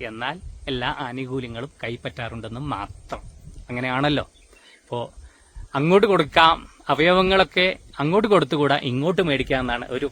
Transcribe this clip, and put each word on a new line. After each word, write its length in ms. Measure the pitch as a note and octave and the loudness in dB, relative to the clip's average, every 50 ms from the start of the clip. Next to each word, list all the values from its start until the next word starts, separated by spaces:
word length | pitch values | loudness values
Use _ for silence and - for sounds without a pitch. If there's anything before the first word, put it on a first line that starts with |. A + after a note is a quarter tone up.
| B2 A2+ | -10 -10
എന്നാൽ 280 | A2 A2 A#2+ C3 D3+ F#3 - - - - - - | -8 -6 -6 -6 -8 -8 -12 -16 -16 -14 -8 -6
എല്ലാ 200 | C3+ B2 B2 C3+ D3+ C#3 C#3+ | -6 -4 -2 -4 -4 -4 -6
ആനുകൂല്യങ്ങളും 640 | B2 B2 C3 C3+ B2 C3 C3+ B2 A#2+ A#2 A2+ A#2+ C#3 - _ - | -8 -6 -8 -8 -6 -6 -8 -8 -8 -10 -10 -12 -12 -12 _ -10
കൈപ്പറ്റാറുണ്ടെന്ന് 800 | A#2 A#2+ A#2 - C3+ - - A#2+ A2+ A2 A#2 A2 A2 A2 A#2+ D3 D3 B2 | -10 -10 -8 -10 -10 -10 -8 -10 -10 -10 -10 -12 -10 -10 -8 -6 -6 -6
മാത്രം. 480 | G2 G2+ - - - - - - A2 - - - - - - - - - - | -6 -8 -10 -12 -18 -14 -14 -14 -12 -12 -18 -20 -20 -20 -20 -18 -18 -14 -10
അങ്ങനെയാണല്ലോ. 580 | A#2+ B2 B2+ C3 B2+ C3 C#3+ D3 D3+ C3 - - _ _ _ _ - _ _ - - _ _ | -8 -6 -4 -2 -2 0 0 2 0 0 -4 -6 _ _ _ _ -20 _ _ -20 -20 _ _
ഇപ്പോ 180 | _ - - A#2 - - - - - _ _ _ _ _ - - - - C#3 | _ -8 -8 -8 -10 -12 -18 -20 -20 _ _ _ _ _ -16 -16 -6 -4 -2
അങ്ങോട്ട് 280 | C#3+ D#3+ F3+ G3+ G3+ | 2 4 6 6 6
കൊടുക്കാം, 520 | A3 G3 F3 D#3+ C3+ - F3 E3 D#3+ E3 - C#3+ - - _ - - C#3+ | 6 4 2 2 2 4 6 6 6 4 2 -4 -16 -20 _ -2 -2 0
അവയവങ്ങളൊക്കെ 760 | C3+ D#3 F3 F3+ F#3 F#3 F#3 F#3+ F#3+ F#3 F#3 - F#3 F3+ F#3 F#3 - - - - - C#3+ | 2 4 4 6 4 4 4 4 4 4 2 2 0 0 0 0 -4 -12 -20 -6 -4 -2
അങ്ങോട്ട് 260 | D3+ E3+ G#3+ A3 A3+ | 2 2 2 4 6
കൊടുത്തുകൂടാ, 480 | G#3 F3+ D#3 B2+ E3+ D3 D3 C#3 C#3 D3 - C3+ | 4 4 4 2 0 0 2 2 2 0 0 -2
ഇങ്ങോട്ട് 320 | B2 B2+ C#3+ E3+ F#3 F3+ F#3 | -2 0 0 0 2 2 2
മേടിക്കാം 380 | D#3+ C#3 C3 C3 - C#3 C3 B2+ | 2 2 0 0 0 0 -2 0
എന്നാണ് 200 | B2 A#2+ A#2+ B2 - B2+ | -2 -4 -4 -4 -6 -4
ഒരു 100 | C3 C#3+ C#3 | -4 -4 -4